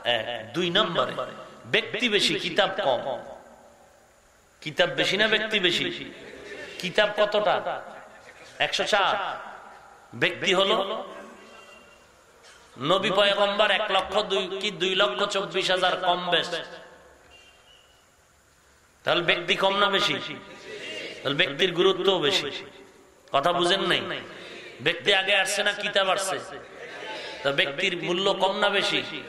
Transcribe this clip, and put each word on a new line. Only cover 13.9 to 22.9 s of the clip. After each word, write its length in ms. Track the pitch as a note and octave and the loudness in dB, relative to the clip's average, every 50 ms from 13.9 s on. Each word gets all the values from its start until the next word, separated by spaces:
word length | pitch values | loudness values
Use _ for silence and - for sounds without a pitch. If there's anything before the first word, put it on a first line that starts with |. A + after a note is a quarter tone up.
লক্ষ 300 | F#3+ F#3+ F#3 - F#3 G3+ | 2 2 2 2 0 0
দুই 360 | G#3 F#3 F#3+ G3 F#3+ F3+ F#3+ G3 | 0 0 0 -2 -2 -2 -6 -4
কি 100 | F#3+ G#3 | -4 -4
দুই 240 | G3 D#3+ E3+ F#3+ F#3+ | -2 -2 -2 0 2
লক্ষ 280 | F#3 G3+ G3+ F#3 F3+ G3+ | 2 2 2 2 -2 -2
চব্বিশ 480 | G3+ - G3 G3+ - E3 F#3 F3 E3 | -2 0 -2 -4 -2 -2 -2 0 2
হাজার 260 | F#3 F#3 F3+ F#3 D#3+ - | 2 2 2 2 2 2
কম 320 | F3+ F3+ F3 F3+ F3+ F3+ | 2 2 2 2 2 2
বেশ। 200 | E3+ D#3+ D3+ - E3 D#3+ D3+ - - - - - - - - - - - - - - - - - - - - - - - _ _ _ _ _ _ _ _ _ _ _ _ _ _ _ _ _ _ _ _ _ _ _ _ _ | 2 2 2 0 -4 -6 -8 -10 -14 -18 -18 -20 -20 -20 -20 -20 -20 -20 -20 -20 -20 -20 -20 -20 -20 -20 -20 -20 -20 -20 _ _ _ _ _ _ _ _ _ _ _ _ _ _ _ _ _ _ _ _ _ _ _ _ _
তাহলে 180 | - D3+ F3 | 0 2 2
ব্যক্তি 340 | E3+ D#3+ F#3+ F3+ E3+ E3 F3+ | 2 2 0 0 2 -2 0
কম 220 | - F#3+ G3 G3 G3+ | 2 2 2 4 4
না 120 | G3+ G3+ | 2 2
বেশি? 500 | F#3+ F#3 - - - - - - D3 B2 - - - - - - - - - - - - - - - - - | 4 2 2 2 0 -2 -4 -8 -10 -12 -14 -16 -18 -18 -16 -14 -14 -12 -10 -10 -10 -10 -10 -12 -12 -6 -4
তাহলে 120 | C#3 C#3+ | -4 0
ব্যক্তির 380 | D3 F3+ F3+ C#3 C#3+ F#3+ F#3 E3 | 0 0 -2 0 0 0 0 2
গুরুত্বও 460 | D#3+ F3+ F#3+ F#3 D#3+ F3+ F#3+ F#3+ F3 | 4 4 4 4 4 2 2 2 4
বেশি। 460 | D3 C#3+ C3+ - D3 C#3+ B2+ - - - - - - - | 2 2 2 2 0 -2 -8 -8 -12 -14 -18 -20 -20 -20